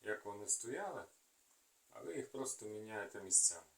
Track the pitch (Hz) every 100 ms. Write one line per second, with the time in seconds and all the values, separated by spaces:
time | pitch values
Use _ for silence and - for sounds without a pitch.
0 | 107 107 104 101 104 - 113 135 196 127
1 | - _ _ _ _ _ _ _ _ -
2 | 85 139 127 135 135 - 107 107 110 107
3 | 101 104 95 - - - -